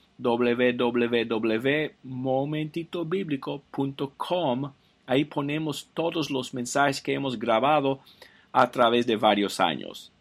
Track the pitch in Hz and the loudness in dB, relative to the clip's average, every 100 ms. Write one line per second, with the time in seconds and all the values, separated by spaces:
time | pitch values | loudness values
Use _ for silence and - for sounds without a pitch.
0 | _ - 123 117 120 120 123 123 123 120 | _ -4 0 2 2 4 2 2 0 2
1 | 120 117 117 113 113 110 135 147 147 - | 2 0 0 0 0 0 0 0 -2 -8
2 | 131 127 131 131 143 151 156 170 165 180 | -12 -6 -2 -2 -2 -4 -6 -6 -8 -8
3 | 160 190 170 139 147 143 - - 139 135 | -4 -4 -4 -6 -6 -10 -10 -4 -4 -4
4 | 139 - - 180 156 123 139 - _ _ | -8 -8 -4 -2 0 -2 -4 -10 _ _
5 | - 127 151 - 143 151 156 139 - - | 0 0 0 -2 -4 -4 -4 -6 -8 -4
6 | 165 165 143 131 127 131 120 139 143 135 | -2 -2 -2 -4 -6 -8 -4 0 2 0
7 | - 139 135 117 117 113 131 151 139 135 | -4 -4 -4 -4 0 2 4 2 2 -2
8 | - - - _ _ 127 123 135 117 120 | -6 -20 -20 _ _ 2 2 4 4 4
9 | 120 107 107 101 98 - 90 67 50 - | 2 4 4 4 2 0 0 0 -8 -14
10 | - _ | -20 _